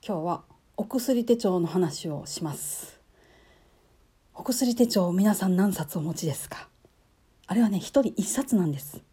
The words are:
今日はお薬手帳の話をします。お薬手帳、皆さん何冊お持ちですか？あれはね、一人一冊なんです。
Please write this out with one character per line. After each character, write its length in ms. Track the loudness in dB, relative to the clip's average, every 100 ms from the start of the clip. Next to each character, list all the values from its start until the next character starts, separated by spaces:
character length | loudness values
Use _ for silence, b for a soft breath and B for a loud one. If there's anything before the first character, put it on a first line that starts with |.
| -4
今 120 | -4
日 40 |
は 220 | -2 -4 -8 _ _ -8
お 80 |
薬 400 | -4 -2 2 0
手 120 | 4 2
帳 220 | 4 2
の 80 | 0
話 420 | 2 0 -2 -8
を 180 | -8 -10
し 180 | -8
ま 100 | -8
す。 460 | -8 -8 -10 -12 -20 _ b b b b b b b b b _ _ _ -12
お 80 |
薬 320 | -4 0 0 4
手 100 | 4
帳、 240 | 4 2
皆 240 | 4 4
さ 140 | 4 2
ん 80 | 2
何 160 | 2
冊 260 | 0 -4 -4
お 20 |
持 140 | -4
ち 120 | -4 -4
で 80 |
す 140 | -4 -8
か？ 200 | -14 -16 _ _ _ _ _ _ _ -2
あ 60 |
れ 60 | 2
は 80 | 4
ね、 100 | 2
一 220 | 2 2
人 140 | 2 0
一 60 | -2
冊 240 | -2 0
な 100 | 2 2
ん 40 |
で 80 | -2
す。 240 | -8 -18 _